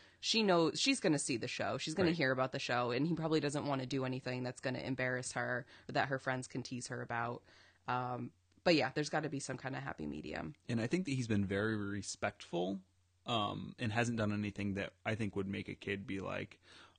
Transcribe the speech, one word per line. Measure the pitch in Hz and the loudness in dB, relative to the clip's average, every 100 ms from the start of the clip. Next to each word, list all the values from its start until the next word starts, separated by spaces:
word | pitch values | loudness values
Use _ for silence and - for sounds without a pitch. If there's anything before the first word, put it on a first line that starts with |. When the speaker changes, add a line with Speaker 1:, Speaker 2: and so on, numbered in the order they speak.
| - - | -20 -8
Speaker 1:
she | - 226 | 2 4
knows, | 214 175 160 - | 6 6 6 4
she's | - 269 | 2 4
gonna | 190 147 | 4 4
see | - 123 | 2 -2
the | 117 | -2
show. | - 101 123 | -2 -2 -2
She's | - | -2
gonna | 156 175 | 2 2
Speaker 2:
Right. | 165 | 4
Speaker 1:
hear | 135 | 2
about | 131 131 | 4 2
the | 139 | 0
show, | - 120 123 | 0 2 2
and | 120 151 | 2 2
he | |
probably | 160 160 156 | 2 2 2
doesn't | 143 143 143 | 2 0 0
wanna | 135 127 | -2 0
do | 139 131 | -2 0
anything | 127 127 127 | -2 -4 -2
that's | 127 120 | -4 -4
gonna | 135 127 | -4 -4
embarrass | 92 127 127 127 123 | -2 -2 0 0 -2
her | - 120 123 120 - - | -2 -2 -2 -4 -14 -4
or | |
that | 139 120 | 0 0
her | 135 | 0
friends | - 127 127 | -2 -2 -4
can | - | -8
tease | 120 123 - | -6 -8 -6
her | 123 | -8
about. | 120 120 117 123 - - - _ - | -4 -2 -2 -4 -10 -20 -20 _ -4
Um, | 123 123 123 120 - _ _ | -2 -2 -4 -6 -10 _ _
but | - 160 | 6 6
yeah, | 117 | 6
there's | - 147 | 0 0
gotta | 160 151 | 0 -2
be | 135 | -4
some | - 127 | -6 -6
kinda | 131 135 | -6 -6
happy | 135 - - | -6 -6 -6
medium. | - - - 156 147 - | -6 -6 -6 -8 -10 -4
Speaker 2:
And | 120 | -2
I | 113 | 2
think | 175 185 | 0 0
that | |
he's | 131 117 | -2 2
been | 104 98 | 2 2
very | 98 107 110 | 2 2 0
respectful, | 101 101 98 - 104 - - 175 180 196 - _ _ _ - | -2 -6 -6 -4 -4 -4 -6 -2 -2 -4 -8 _ _ _ -2
um, | 117 104 101 95 98 | 0 0 -2 -8 -4
and | 120 | -2
hasn't | 107 120 117 | 2 2 2
done | 107 | 0
anything | 104 104 98 101 98 | 0 -2 -2 -2 -2
that | 98 - - | -4 -4 -4
I | |
think | 110 110 101 | -2 -2 -2
would | 98 | -2
make | 98 95 | -4 -6
a | 98 | -8
kid | - 101 98 | -6 -6 -4
be | 95 | -6
like, | 95 95 98 - - - - | -4 -6 -8 -12 -20 -20 -20